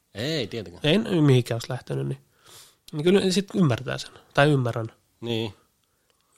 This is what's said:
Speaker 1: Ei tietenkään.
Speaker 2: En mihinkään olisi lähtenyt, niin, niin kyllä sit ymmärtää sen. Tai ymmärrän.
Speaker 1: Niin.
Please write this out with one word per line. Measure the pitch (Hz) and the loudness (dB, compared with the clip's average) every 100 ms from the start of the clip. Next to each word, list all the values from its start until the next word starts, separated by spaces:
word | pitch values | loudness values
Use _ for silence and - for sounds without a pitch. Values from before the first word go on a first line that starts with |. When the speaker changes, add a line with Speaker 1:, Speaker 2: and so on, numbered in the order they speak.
| _ | _
Speaker 1:
Ei | 101 127 160 104 | -10 -6 -6 -6
tietenkään. | 117 92 85 147 | -8 -10 -4 0
Speaker 2:
En | 185 220 185 | 2 2 2
mihinkään | 147 127 120 117 | 6 4 2 -4
olisi | - | -6
lähtenyt, | 127 - 139 139 | -10 -8 -8 -6
niin, | 135 _ _ _ - - _ - | -8 _ _ _ -20 -20 _ -12
niin | 156 | -2
kyllä | 156 196 185 | 2 2 2
sit | 185 196 214 | -2 -2 2
ymmärtää | 165 113 123 - | 2 2 -4 -10
sen. | - - _ | -10 -18 _
Tai | - 143 | 2 4
ymmärrän. | 143 120 117 113 - _ _ | 4 0 -6 -8 -12 _ _
Speaker 1:
Niin. | 117 117 113 98 _ _ _ _ _ _ _ | -6 -4 -4 -8 _ _ _ _ _ _ _